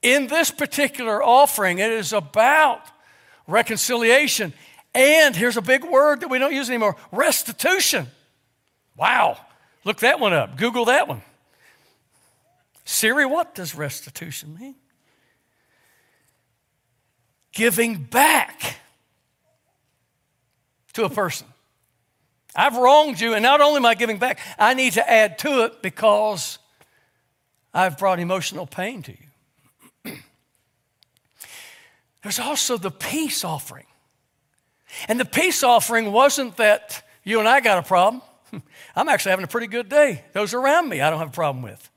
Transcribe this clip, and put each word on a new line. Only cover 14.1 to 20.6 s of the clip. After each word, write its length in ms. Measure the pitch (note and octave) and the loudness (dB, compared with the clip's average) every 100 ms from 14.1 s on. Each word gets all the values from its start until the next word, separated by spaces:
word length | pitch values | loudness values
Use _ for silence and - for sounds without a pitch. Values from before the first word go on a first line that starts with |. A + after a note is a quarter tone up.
| - E3+ C3+ D3+ D#3+ | -18 -14 -16 -16 -20
mean?" 180 | C4 C4+ _ _ _ _ _ _ _ _ _ _ _ _ _ _ _ _ _ _ _ _ _ _ _ _ _ _ _ | -20 -20 _ _ _ _ _ _ _ _ _ _ _ _ _ _ _ _ _ _ _ _ _ _ _ _ _ _ _
Giving 520 | - A3+ G#3 A#3 G#3 | -2 -2 0 -2 -4
back 720 | C3 A#3+ D4+ D4+ - - - - _ _ _ _ _ _ _ _ _ _ _ _ _ _ _ _ _ _ | -4 2 4 2 -2 -8 -12 -14 _ _ _ _ _ _ _ _ _ _ _ _ _ _ _ _ _ _